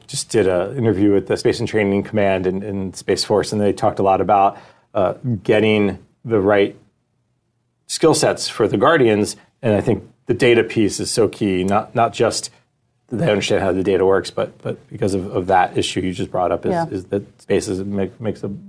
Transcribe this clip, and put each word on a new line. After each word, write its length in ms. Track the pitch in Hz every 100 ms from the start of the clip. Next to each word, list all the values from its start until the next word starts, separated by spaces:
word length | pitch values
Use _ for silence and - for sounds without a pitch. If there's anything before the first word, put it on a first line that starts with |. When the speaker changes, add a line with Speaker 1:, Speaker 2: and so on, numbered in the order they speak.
| -
Speaker 1:
just 240 | 139 -
did 160 | 113 95
an 320 | 90 98 139
interview 340 | 113 92 104
with 140 | 98 95
the 100 | -
Space 220 | 123 -
and 100 | 113
Training 360 | 110 101 98
Command 420 | 98 107 98 95 92
and, 160 | 92
and 340 | 104 98 95 -
Space 280 | - 98
Force, 280 | - 104 87
and 80 | 107
they 120 | 104
talked 260 | - 107 -
a 40 |
lot 180 | 95 95
about, 360 | 92 101 98 - - _ _
uh, 200 | 104 95 - 127 107
getting 560 | - 107 107 107 101 98 - _
the 160 | 113 113
right 340 | 95 104 101 - _ _ _ _ _ _ _ _ _ _ _
skill 280 | - 160
sets 340 | 139 123 90 -
for 180 | - 104
the 120 | 104
Guardians, 580 | 127 165 120 104 104 - _ _
and 140 | 120
I 60 | 104
think 280 | 92 98 - _ -
the 80 |
data 300 | 117 127 113
piece 360 | - 117 101 -
is 100 | 98
so 180 | - 101
key, 360 | - 104 92
not, 300 | 92 101 -
not 180 | 120 117
just 380 | - 113 - - - _ _ _ _ _
they 160 | 110 165
understand 320 | 101 - 101
how 120 | 95
the 100 | 92
data 240 | 92 95 95
works, 240 | 95 87
but, 260 | - 104 -
but 260 | 113 - -
because 260 | - 104
of, 120 | 95 95
of 140 | 104 92
that 280 | 92 90 -
issue 220 | 90 -
you 120 | 92
just 180 | 90 95
brought 220 | 92 87
up 120 | 87
is, 60 | -
Speaker 2:
Yeah. 160 | 170 165
Speaker 1:
is 160 | 95 92
that 360 | 98 98 _
space 240 | - 98 -
is, 160 | 92
make, 380 | 98 101 95 -
makes 240 | 110 95
a, 60 | - 98